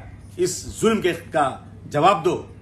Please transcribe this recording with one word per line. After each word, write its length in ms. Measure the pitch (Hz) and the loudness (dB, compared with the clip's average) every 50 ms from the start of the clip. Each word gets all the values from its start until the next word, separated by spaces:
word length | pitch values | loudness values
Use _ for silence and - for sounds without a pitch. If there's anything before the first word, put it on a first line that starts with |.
| - - - - - - - - | -8 -16 -18 -18 -18 -12 -4 -2
इस 420 | 180 175 - - - 127 - - | -2 -2 -2 -4 -8 -10 -4 0
जुल्म 200 | - 220 226 202 | 2 2 4 4
के, 120 | - 180 165 | 2 0 0
का 540 | - - - - 160 143 131 - - - - - - - - | -2 -4 -4 0 0 0 0 -2 -6 -14 -18 -18 -18 -12 -4
जवाब 360 | - 147 151 185 202 160 156 | 0 4 6 6 6 4 2
दो। 260 | 180 147 107 - - - - | 0 0 0 -4 -10 -16 -20